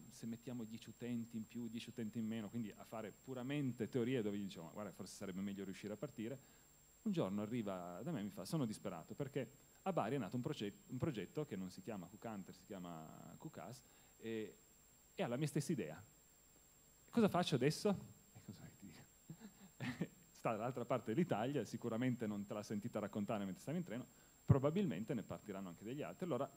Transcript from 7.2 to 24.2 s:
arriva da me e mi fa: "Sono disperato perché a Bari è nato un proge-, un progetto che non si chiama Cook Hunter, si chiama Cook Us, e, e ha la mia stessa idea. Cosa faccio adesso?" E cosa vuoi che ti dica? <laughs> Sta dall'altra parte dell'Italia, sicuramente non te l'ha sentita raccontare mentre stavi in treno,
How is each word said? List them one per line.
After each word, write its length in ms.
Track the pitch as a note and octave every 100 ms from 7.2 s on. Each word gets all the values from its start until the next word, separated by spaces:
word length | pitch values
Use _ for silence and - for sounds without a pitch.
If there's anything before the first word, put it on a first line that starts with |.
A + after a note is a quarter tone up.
| F#2+ G2+
arriva 580 | G#2 B2 G2+ F#2 F2 F2+
da 100 | C#3
me 100 | C3+
e 20 |
mi 80 | G2+
fa: 120 | F2
"Sono 220 | F#2 D#3+ A#2
disperato 480 | G2+ G2+ E2+ -
perché 380 | A2 C#3 C#3+ B2+ - - -
a 100 | F#3+
Bari 220 | D#3+ G#2+ C#3
è 20 |
nato 180 | F#2 B2
un 60 |
proge-, 380 | D3+ D3 G2+ - -
un 100 | B2
progetto 480 | C3+ G#2+ F2+ - D3+
che 100 | G2
non 140 | F#2
si 100 | -
chiama 260 | A#2 G#2 E2+
Cook 160 | G#2
Hunter, 320 | A#2 G#2+ F2+ -
si 100 | -
chiama 720 | F#2+ F2 D#2+ D#2 - - -
Cook 260 | D#3+ - E2
Us, 160 | B2+ - - - -
e, 400 | A2+ A2 G#2+ - - - - - -
e 100 | -
ha 40 | D3
la 100 | B2
mia 100 | D3+
stessa 240 | D#3 -
idea. 320 | C3+ D#2 E2+ G#2 - - - - - - - - - -
Cosa 180 | A#3 G#3
faccio 240 | F3 F3
adesso?" 360 | C3 C#3 - G#3 F#3+ - - -
E 80 | -
cosa 160 | - -
vuoi 100 | -
che 100 | -
ti 80 | -
dica? 1200 | - - - - D#3+ A3 - G3 - B2+ B2 E3+ -
<laughs> 120 | - -
Sta 120 | C3
dall'altra 320 | G#2+ B2 B2 A2+
parte 280 | B2+ A2+
dell'Italia, 500 | B2 F#3 G#2 B2 C#3+ G#2
sicuramente 600 | - A#2 A2 B2+ A#2 G#2+
non 220 | G#2 G2+
te 80 | G#2+
l'ha 80 |
sentita 340 | G2+ G#2 A#2 G#2+
raccontare 480 | G2+ A2 G2+ G#2+ F#2+
mentre 160 | F#2
stavi 160 | - F3+
in 60 |
treno, 240 | E3 A#2 - -